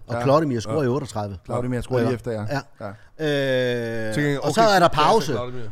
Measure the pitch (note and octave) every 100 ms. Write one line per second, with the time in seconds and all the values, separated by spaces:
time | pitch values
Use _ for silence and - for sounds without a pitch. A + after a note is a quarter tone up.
0 | - A#2 A#2+ D3 D#3+ A#2 G#2 A2+ C3 C3+
1 | C3+ A2 G#2 G2 - A#2+ B2 B2 A2+ B2+
2 | A#2 A#2+ B2 A2 G#2+ C#3 - - G#2 G2+
3 | - - D#3 C#3+ C3+ B2+ B2+ A#2+ A#2 A#2
4 | A2 D3 D3 C#3+ - D3+ A3+ F#3+ E3+ D3+
5 | D#3 A3 D3 B2 B2 B2+ A2